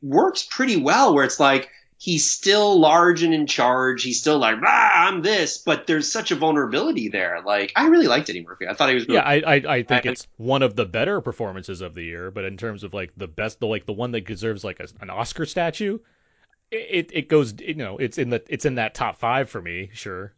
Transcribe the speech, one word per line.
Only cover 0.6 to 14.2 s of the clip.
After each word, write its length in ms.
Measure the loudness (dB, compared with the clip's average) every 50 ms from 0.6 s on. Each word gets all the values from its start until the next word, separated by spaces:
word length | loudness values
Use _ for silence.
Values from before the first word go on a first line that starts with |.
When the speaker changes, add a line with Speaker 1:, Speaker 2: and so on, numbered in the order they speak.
| 0 0 0 0
Speaker 1:
well 360 | 2 2 4 4 6 6 6
where 120 | 4 2
it's 140 | 2 2 2
like, 300 | 4 4 4 2 0 -4 -16 _ _ _ _ -10
he's 320 | -6 -4 -2 0 0 -2
still 480 | -2 -2 2 2 4 4 6 6 6 6
large 420 | 6 8 8 6 6 6 4 4 4
and 100 | 2 2
in 140 | 2 0 0
charge. 560 | 0 2 2 4 4 4 2 0 0 -2 -4
He's 160 | -4 -4 -2
still 180 | 2 2 2 4
like, 220 | 4 2 2 2
"Rah, 300 | 2 4 4 6 6 6 6
I'm 280 | 6 4 4 2 0
this," 360 | 0 0 2 0 0 -2 -4 -6
but 300 | -2 -2 -2 -2 0 0
there's 240 | 0 0 0 -2
such 200 | -4 -4 -2 -2
a 40 | -2
vulnerability 720 | 0 2 2 2 2 0 0 0 -2 0 0 -2 -2 -4 -4
there. 340 | -4 -2 -2 -2 -4 -4 -2
Like, 260 | 0 0 0 0 0 0 2
I 100 | 4 6
really 200 | 6 6 4 4
liked 220 | 2 0 -2 -4
Eddie 140 | -8 -10 -10
Murphy. 240 | -14 -14 -12 -10 -8
I 60 | -2
thought 160 | 0 0 2
he 60 | 2
was 120 | 0 0 2
really 120 | 2 2
Speaker 2:
Yeah, 40 | 2
I, 120 | 4 2
I, 180 | 2 2 2 2 2 2 0 -2
I 80 | -2 0
think 220 | 0 0 0 0
Speaker 1:
I 40 | -2
Speaker 2:
it's 180 | -6 -8 -10 -20 _
one 280 | -8 -4 -2 0 2 2
of 120 | 0 0
the 80 | -2 -4
better 360 | -4 -2 -4 -2 -2 -2 -4
performances 580 | -6 -8 -8 -8 -8 -8 -8 -10 -12 -12 -12 -10
of 140 | -10 -12 -12
the 80 | -12 -12
year, 260 | -12 -12 -12 -12 -12
but 140 | -10 -8 -8
in 140 | -8 -8 -8
terms 260 | -8 -10 -10 -10 -12
of, 100 | -10 -8
like, 200 | -8 -8 -10 -10
the 120 | -12 -14 -12
best, 320 | -8 -6 -6 -6 -6 -6
the, 60 | -4 -4
like, 180 | -4 -4 -6
the 80 | -8 -8
one 180 | -6 -6 -6
that 140 | -6 -6